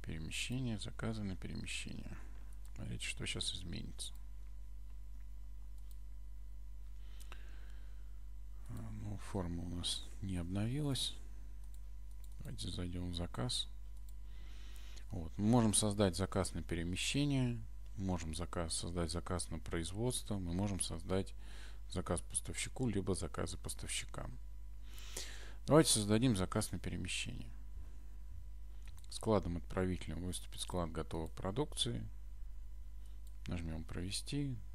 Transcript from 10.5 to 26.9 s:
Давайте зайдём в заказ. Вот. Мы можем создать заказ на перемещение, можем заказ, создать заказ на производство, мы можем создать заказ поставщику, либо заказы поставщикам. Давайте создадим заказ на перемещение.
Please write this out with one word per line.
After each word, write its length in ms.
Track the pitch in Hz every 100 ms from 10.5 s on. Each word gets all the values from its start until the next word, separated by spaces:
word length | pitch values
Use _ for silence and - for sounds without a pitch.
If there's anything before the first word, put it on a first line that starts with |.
| 95 110 139 147 127 - - - - - - - - - - - - - -
Давайте 300 | - 120 101
зайдём 420 | 90 90 87 87
в 40 | 87
заказ. 520 | 87 - 123 - - - - - - - - - - - - - - - -
Вот. 280 | 92 80 -
Мы 80 | 104
можем 280 | 123 113
создать 420 | 98 107 101 101 87
заказ 380 | 95 101 90
на 100 | 85
перемещение, 960 | - 85 85 92 - 143 143 139 123 117 107 - - -
можем 360 | 95 87 80
заказ, 400 | 78 85 90 80
создать 380 | - 87 87 85
заказ 380 | 85 - 87 -
на 100 | 82
производство, 800 | - 85 82 95 123 123 - 101
мы 140 | 90
можем 260 | 87 101 92
создать 560 | - 80 90 95 - - - - - - -
заказ 320 | 185 - 175
поставщику, 680 | - - - 85 - - 127
либо 260 | 98 95
заказы 440 | 90 - - 90 -
поставщикам. 800 | - - - - - - - - - - - - - - - - - - - - -
Давайте 260 | 143 151
создадим 460 | 113 101 110 131 98
заказ 340 | 90 107 -
на 80 | 85
перемещение. 680 | 90